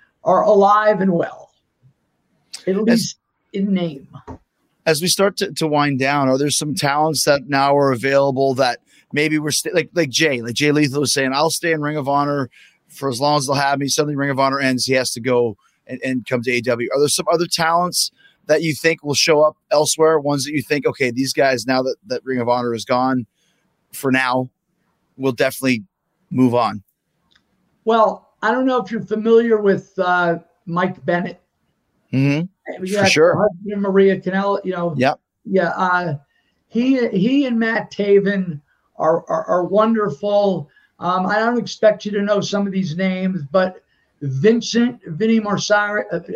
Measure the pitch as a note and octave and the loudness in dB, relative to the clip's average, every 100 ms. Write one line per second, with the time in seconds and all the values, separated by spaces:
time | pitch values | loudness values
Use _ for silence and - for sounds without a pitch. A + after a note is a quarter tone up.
0 | _ _ - F3+ - G3+ G3+ G#3 G#3+ G3 | _ _ 0 2 4 4 6 4 2 2
1 | F#3+ E3+ - - - _ _ _ _ _ | 0 0 -4 -10 -20 _ _ _ _ _
2 | _ _ _ _ _ - - F#3+ A3 A#3 | _ _ _ _ _ -10 -4 0 2 2
3 | - - _ _ _ G3 G3+ F#3 E3+ C#3 | 0 -10 _ _ _ -4 -2 0 -2 -8
4 | - - - - _ _ _ _ E3 D3+ | -18 -20 -18 -20 _ _ _ _ -2 0
5 | F3 - G3 F#3+ G3+ D3 D#3+ D3 C#3+ C3 | 0 0 0 0 -8 -4 -2 2 0 0
6 | C3+ C#3+ C3+ C3+ D3 - D3+ C3+ C#3+ D3 | 0 2 2 2 0 -2 -4 -2 0 0
7 | D#3 D3 - C#3+ C3+ C#3 C#3 C#3+ C#3 B2 | 0 0 0 0 0 0 2 4 2 0
8 | C3+ C#3 C#3 C3 C3+ B2+ B2+ A#2 _ _ | 2 2 2 0 0 2 0 -2 _ _
9 | _ C#3+ D3+ D#3 D3+ - - F3 D3+ F3 | _ -2 0 0 -2 -4 -2 -2 -2 -2
10 | D3+ A#2 D#3 B2+ A#2 A2+ D3 D3 D3 C#3 | -2 0 0 0 -4 -2 0 2 0 0
11 | C3+ C#3 C3 C3+ D#3+ - E3+ D#3 D3 D3+ | -2 0 -2 0 -2 -2 -2 -2 -2 -4
12 | C3+ C#3+ C#3+ C#3+ B2+ - - _ _ - | -2 0 0 -4 -6 -12 -20 _ _ -8
13 | C3+ A#2+ C#3+ D3 C3+ C#3 C#3 C#3 C#3 C#3 | -6 -2 0 0 0 0 0 -2 -2 -2
14 | D3+ C#3 C#3 C3+ C3+ C#3 C3 B2+ B2+ C3 | -2 -2 -2 0 0 0 -2 -2 0 0
15 | B2 A#2+ A#2+ B2 A#2 G#2 _ _ - B2+ | 0 -4 0 0 0 -4 _ _ -18 -8
16 | C3 B2+ G#2+ B2 A#2 B2 A#2+ A#2+ A#2 C#3 | -4 -4 -2 -4 0 -2 0 -2 -2 0
17 | D3 - - E3 F3 - E3 E3+ F3+ - | 0 0 0 0 0 -2 0 0 0 -2
18 | - - _ _ - D3+ D#3+ C#3 E3 E3 | -6 -8 _ _ 0 0 0 0 0 -2
19 | D3 C3+ - D3+ D3+ - _ D3 D3+ - | -2 0 2 4 4 0 _ 0 0 2
20 | D#3+ D#3+ C#3+ C#3+ C3 D3+ - D3 D3 - | 4 4 0 -2 -2 -6 -2 -2 -2 0
21 | B2+ A#2 C3+ D3+ C3+ B2+ A#2 C3 C3 A#2 | -2 -2 -4 2 2 0 0 -2 -2 -6
22 | - B2+ B2+ B2+ A#2+ B2 A#2+ A2+ G#2 B2 | -8 -8 -4 -2 0 0 -2 -4 -2 0
23 | C3 B2+ A2+ _ _ _ _ _ _ - | 2 -2 -4 _ _ _ _ _ _ -6
24 | C3+ C3 B2+ B2+ B2+ _ _ _ _ _ | -2 0 0 -2 -4 _ _ _ _ _
25 | _ - C3+ A#2+ C3+ - C3+ A#2+ G2 _ | _ -4 -4 0 -2 0 -2 -2 -4 _
26 | _ _ _ B2 B2+ A#2+ A2 G2+ - _ | _ _ _ 2 2 2 0 -4 -16 _
27 | _ _ _ _ _ _ _ _ A3 A3+ | _ _ _ _ _ _ _ _ 0 2
28 | G#3 - _ _ G#3+ B3 C4 B3+ - A3+ | 2 0 _ _ -2 0 0 0 -2 -8
29 | F#3 G#3+ A3 A3+ A#3 G#3+ G3+ F#3 - - | -6 -4 4 4 4 2 2 0 -4 -4
30 | F3+ F3+ F3 E3 - _ - E3+ F#3 - | 0 2 0 -2 -8 _ -6 -2 -2 -4
31 | - F3 F#3+ - _ _ _ _ _ _ | -2 -2 -4 -12 _ _ _ _ _ _
32 | _ C3 C#3 D3 F3+ _ - - F#3 G3+ | _ 0 2 0 -4 _ -16 -10 -4 0
33 | F#3+ D3+ E3+ D#3 G3+ - G#3+ G3+ G3 G3 | 2 6 4 4 0 -2 -8 -4 2 4
34 | G3 F#3 F#3 F#3+ G3+ G3 F#3+ F3+ E3+ C#3 | 4 4 -2 -2 -2 -2 -4 -4 -4 0
35 | C3 - _ _ - F#3+ E3+ - F#3 F3+ | 0 0 _ _ -2 0 0 -2 0 0
36 | F3 C#3+ _ _ _ _ _ A3+ B3+ C4 | -2 -6 _ _ _ _ _ -2 2 2
37 | A#3 G3 G#3+ C#4 C4 A#3 A3+ A3 G#3 - | 0 0 2 2 0 0 0 -2 -6 -4
38 | G3+ G3+ F#3+ G3 F3 D3 _ _ _ - | 2 4 4 -2 -4 -8 _ _ _ -2
39 | - E3+ - E3 - F3+ E3+ G3+ A3 A3 | 0 0 -2 -6 0 -2 2 2 2 0
40 | G#3 - G3+ G3+ G3+ E3+ C#3+ _ _ _ | -2 -4 -2 0 2 -2 -8 _ _ _
41 | F3 F#3 F#3+ G#3 A3+ A#3+ F#3+ - G#3+ G#3 | -4 -2 0 0 0 -2 -4 2 2 2
42 | G#3 G3+ G3+ G3+ - G3+ G3+ F#3+ D3 E3 | -4 -4 0 0 0 -2 -2 -2 -4 -2
43 | F#3+ F#3 F#3 F#3 C#3 F#3 F#3 - _ _ | -2 -2 -4 -4 -2 0 0 -6 _ _
44 | _ _ C#3+ C3 G3+ A#3 - A3+ A#3+ A#3+ | _ _ -6 0 2 2 0 0 0 -2
45 | F3+ D#3+ A3 A3+ G#3 F#3+ - G#3 G#3 G#3 | -12 -4 0 2 0 -4 0 0 0 -4
46 | G#3 E3+ E3+ | -4 -8 -8